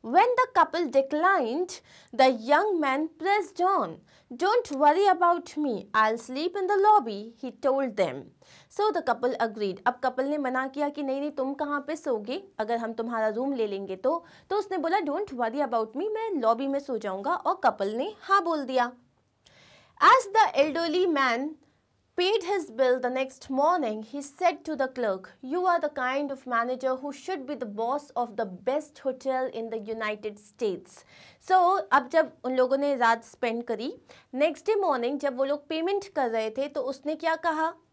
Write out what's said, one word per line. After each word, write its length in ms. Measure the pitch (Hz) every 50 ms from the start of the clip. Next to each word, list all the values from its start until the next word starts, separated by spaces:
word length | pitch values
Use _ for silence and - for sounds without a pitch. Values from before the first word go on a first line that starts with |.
| -
When 240 | 226 247 359 440 480
the 160 | 494 466 508 508 - -
couple 280 | 311 302 - 339 349 247
declined, 800 | - 269 - 269 302 302 330 381 392 339 254 220 247 320 370 349 - - _ _ - - - _ -
the 120 | 233 262 262 262 220 220 247
young 220 | 285 311 403 427 381 330
man 240 | 294 269 262 277 311 320 - _
pressed 380 | 311 381 403 427 359 - - - 349
on। 260 | 381 392 - 214 165 160 - _ _ _ _ _ _
"Don't 380 | 247 - 339 392 453 494 480 -
worry 320 | 294 262 302 294 311 370 403 403
about 420 | 370 349 359 339 349 349 349 - - 302
me, 160 | 302 277 226 185 - - -
I'll 220 | 220 220 220 226 233
sleep 380 | - - 254 277 311 359 349
in 100 | 403 370 370
the 80 | 415 381 392
lobby," 340 | 427 427 415 247 226 208 196 214 233 233 _ -
he 80 | 247 240 _ -
told 280 | 269 262 269 277 254 202 208
them। 180 | 185 147 127 139 175 - _ _ _ - - - - _ - -
So 100 | 415 427 -
the 60 | 339 - 254
couple 260 | 233 247 254 254 262
agreed। 420 | - 233 226 208 220 208 196 185 - -
अब 140 | 254 247 247 -
कपल 200 | 254 254 262 262
ने 140 | 277 302 302
मना 280 | 277 254 254 254 262
किया 220 | 269 262 285 294 294
कि 140 | 294 294
"नहीं, 180 | 285 269 262 277
नहीं, 100 | 285 302
तुम 240 | 294 - 262 269 277
कहाँ 260 | 277 302 285 294 285 277
पे 100 | 285 320
सोगे 460 | 302 - 302 240 214 202 220 262 381 392 - _ -
अगर 180 | 220 214 233
हम 160 | 233 233 220
तुम्हारा 360 | 226 226 226 233 240 226 220 214
रूम 240 | 208 226 262 277
ले 140 | 277 240 220
लेंगे 300 | 208 202 196 196 185 190
तो?" 280 | 185 - 254 330 339 339 - - - _ _
तो 60 | 381
उसने 220 | 415 403 403 381 359
बोला, 180 | 285 330 359
"Don't 360 | 403 339 285 285 359 415 -
worry 340 | 277 240 240 226 226 294 294 240
about 280 | 240 226 220 220 220
me, 180 | 269 370 440 427
मैं 160 | 440 453 440
लॉबी 360 | 392 285 226 220 233 226 277
में 120 | 277 277 277
सो 200 | 277 - 254 214
जाऊँगा," 360 | 208 202 185 196 202 277 349
और 260 | - - - 370 - -
कपल 240 | 240 214 - 196 202
ने 260 | 214 233 285 415 427 -
हाँ 240 | - - 392 403 339
बोल 200 | 339 320 302 269
दिया। 280 | 233 262 254 240 240 247 _ _ _ _ _ _ _ _ _ _ _ _ _ - - - _ _ _ _ _ 285
As 260 | 349 480 523 494 403
the 220 | 392 440 415 - - 262 285
elderly 520 | 311 277 330 339 330 302 359 370 359 311
man 340 | 277 269 254 233 240 262 311 320 _ _ _ _ _ _ _ _ _ _ _ _ -
paid 240 | 359 381 427 427 349
his 200 | 349 415 392 302 -
bill 260 | 220 226 269 254 247 254
the 100 | 233 240
next 340 | - 262 262 262 - - - -
morning, 520 | 269 262 285 320 359 349 277 220 214 220
he 200 | 214 - - 285
said 360 | 277 - - - 359 349 320 - -
to 100 | 320 311
the 140 | 240 269 262 262
clerk, 320 | 254 240 214 190 190 185 - - _ -
"You 140 | 254 294 359
are 180 | 359 370 349 339 311
the 60 | 294
kind 400 | 302 285 254 254 262 277 294 277 277
of 80 | 269 - 254
manager 440 | 247 233 233 247 254 254 262 262 262
who 160 | 262 269 285
should 340 | 277 - - - 381 294 262
be 100 | 247 294 233
the 60 | 247 214 202 208
boss 320 | 226 240 269 294 285 - - 240
of 120 | 240 226 202 220
the 60 | 226 190 185 180 - 247
best 320 | 269 302 294 - _ - -
hotel 420 | 269 262 262 - 269 262 262 262 262 -
in 160 | 226 226 226
the 100 | 220 220 202 214 220
United 420 | 226 220 214 214 208 214 214 208 -
States।" 600 | - - _ _ 247 208 180 185 - - - - - _ - - - - - _ - -
So, 340 | 370 370 349 349 392 381 - -
अब 160 | 247 285 254 254
जब 240 | - 320 320 330 - _ -
उन 100 | 254 262
लोगों 220 | 254 254 247 262
ने 180 | 269 285 285 277
रात 280 | 240 240 226 233 226 226
स्पेंड 400 | - - _ - 233 226 233 233
करी, 360 | - 226 196 226 294 480 - _ _ - - _ _ -
नेक्स्ट 320 | 254 294 339 302 - -
डे 80 | - 440
मॉर्निंग 440 | 415 392 339 277 247 233 247 294 262
जब 180 | 302 277 254
वो 80 | 247 269
लोग 220 | 269 294 294 294 _
पेमेंट 380 | 320 320 330 370 403 403 392 403
कर 220 | _ 302 262 233
रहे 200 | 220 226 220 220
थे, 180 | 220 262 277 294
तो 120 | 294 302
उसने 340 | 247 262 269 269 _ 294 320
क्या 220 | 311 330 320 330
कहा? 380 | 320 330 339 311 311 320 330 339 _ _ _